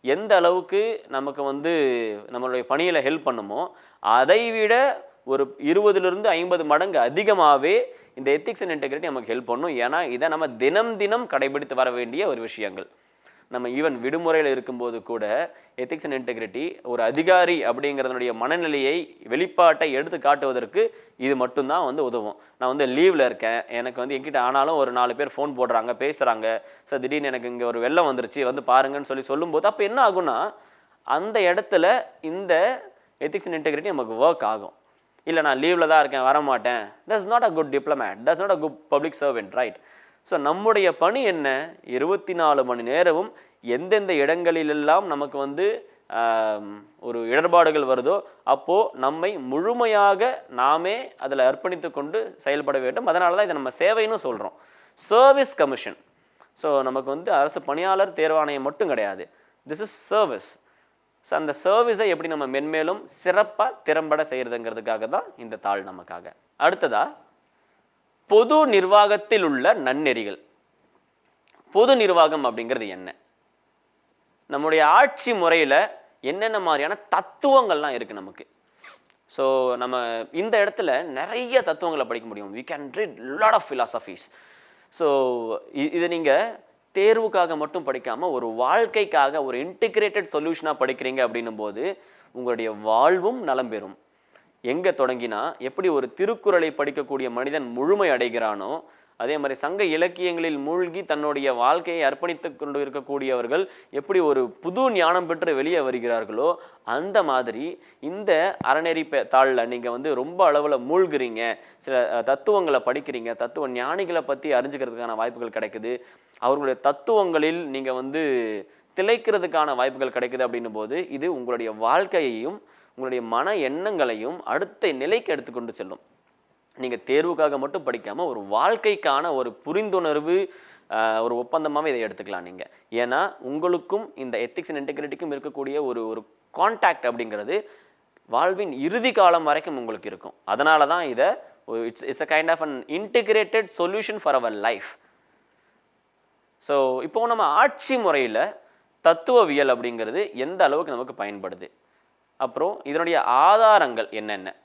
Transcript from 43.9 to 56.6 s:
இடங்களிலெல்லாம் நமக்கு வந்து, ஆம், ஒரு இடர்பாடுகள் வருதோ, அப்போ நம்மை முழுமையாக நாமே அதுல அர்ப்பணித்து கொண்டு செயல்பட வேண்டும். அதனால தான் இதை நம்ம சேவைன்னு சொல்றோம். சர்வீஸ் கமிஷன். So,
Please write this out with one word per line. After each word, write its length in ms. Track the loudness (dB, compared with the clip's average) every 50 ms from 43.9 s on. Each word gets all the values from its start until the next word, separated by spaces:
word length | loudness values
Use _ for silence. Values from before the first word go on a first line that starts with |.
| 0 2 2 2 2
இடங்களிலெல்லாம் 920 | 2 4 2 2 2 2 0 2 2 0 0 0 0 4 4 4 4 4
நமக்கு 320 | 0 -4 -4 -4 -6 -6 -6
வந்து, 520 | -6 -6 -4 -2 -2 -2 -2 -2 -8 -16 _ _ _ _
ஆம், 760 | -4 0 0 2 2 2 0 0 -2 -4 -6 -12 -16 -16 -18 _ _ _
ஒரு 260 | -10 -8 -6 -6 -4
இடர்பாடுகள் 560 | 0 2 2 2 6 6 6 6 6 4 2 2
வருதோ, 400 | 2 0 0 2 0 0 0 -2 -8 -20 _ _
அப்போ 460 | 0 0 0 0 0 2 2 2 0 -2
நம்மை 460 | -2 -2 -2 -2 -2 -4 -4 -4 -6
முழுமையாக 1040 | -8 -4 -4 -2 -2 -2 0 0 0 2 4 4 6 4 4 4 2 -2 -2 -4 -10 -10
நாமே 640 | -2 2 2 4 4 2 0 -2 -4 -4 -6 -12 -14
அதுல 360 | _ -6 -4 0 4 4 4 2
அர்ப்பணித்து 380 | 0 -4 -6 -6 -6 -8 -8
கொண்டு 440 | -8 -8 -8 -4 -4 -6 -6 -6 -12 -8
செயல்பட 400 | -4 -2 -2 -2 -2 0 -2 0
வேண்டும். 280 | 0 -2 -4 -2 0
அதனால 280 | 0 2 4 2 2 4
தான் 100 | 2 0
இதை 100 | 0 0
நம்ம 140 | -4 -4 -6 -4 2
சேவைன்னு 400 | 2 2 4 2 0 -2 -2 -4 -4
சொல்றோம். 300 | -6 -6 -6 -8 -10 -10 _ _ _ _ _ _ _ _
சர்வீஸ் 600 | -14 -4 2 6 8 10 8 8 8 4 0 2
கமிஷன். 420 | 0 0 2 2 -4 -8 -12 -14 _ _ _ _ _ _ _ _ _ -20 _ _
So, 280 | _